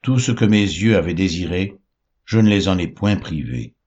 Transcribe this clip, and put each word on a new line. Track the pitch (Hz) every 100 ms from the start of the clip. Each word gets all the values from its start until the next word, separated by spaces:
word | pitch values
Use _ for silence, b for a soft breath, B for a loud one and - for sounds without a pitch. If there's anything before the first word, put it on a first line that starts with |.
Tout | - 127
ce | 120
que | 117
mes | 110 107
yeux | 101 80 110 104
avaient | 85
désiré, | 85 95 85 85 90 98 - _ _ _ _
je | - 113
ne | 107
les | 101 95
en | 92
ai | 85
point | - 101 98
privés. | - 78 60 60 58 _